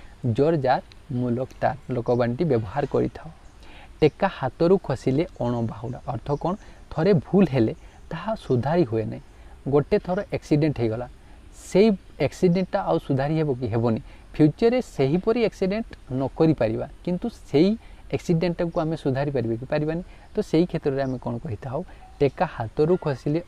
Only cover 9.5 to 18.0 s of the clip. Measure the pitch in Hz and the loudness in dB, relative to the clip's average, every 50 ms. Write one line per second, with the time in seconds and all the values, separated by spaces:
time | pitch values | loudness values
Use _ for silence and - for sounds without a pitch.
9.5 | - - - 143 131 147 147 - 208 208 - - 180 196 190 - - 127 - - | -20 -12 -6 2 2 2 2 4 0 0 0 0 -4 -4 -4 -4 -6 -6 -2 0
10.5 | - 151 156 156 131 - 120 113 110 120 123 - - - - - - - - - | 2 2 2 2 0 0 -2 -2 -2 -4 -8 -10 -12 -20 -20 -20 -20 -20 -20 -20
11.5 | - - - - - 180 214 226 202 - - - - - 151 - - - - 185 | -20 -20 -12 0 4 6 6 6 4 2 -4 -14 -6 -2 -2 -2 0 2 2 2
12.5 | 170 190 185 - - 196 185 175 165 165 - - 143 127 135 147 160 160 156 151 | 4 2 0 -2 -2 -4 0 0 0 -2 0 0 -2 0 0 0 0 0 0 0
13.5 | 131 123 131 110 104 117 113 117 110 110 - - - - - - - - 151 156 | -2 -4 -4 -2 -2 0 2 2 0 0 -4 -10 -18 -20 -20 -12 0 4 4 4
14.5 | 156 - 233 226 240 254 - - - - 135 135 151 185 - 220 226 240 226 196 | 4 4 2 2 2 2 -2 -4 -2 0 0 2 2 0 0 0 0 2 2 0
15.5 | - - 190 185 196 226 233 - - - - - 127 131 135 123 - - 160 160 | 0 0 -2 -2 -2 -4 -6 -8 -12 -18 -12 -6 -4 -2 -2 -2 0 2 4 4
16.5 | 147 - 120 107 110 120 120 143 - - - 175 180 180 - 233 - - - - | 4 4 2 0 0 -2 -6 -8 -12 -10 -6 -4 -4 -4 -4 -6 -8 -8 -12 0
17.5 | - 139 170 196 220 226 - - - - | 4 4 4 4 2 0 -6 -16 -20 -20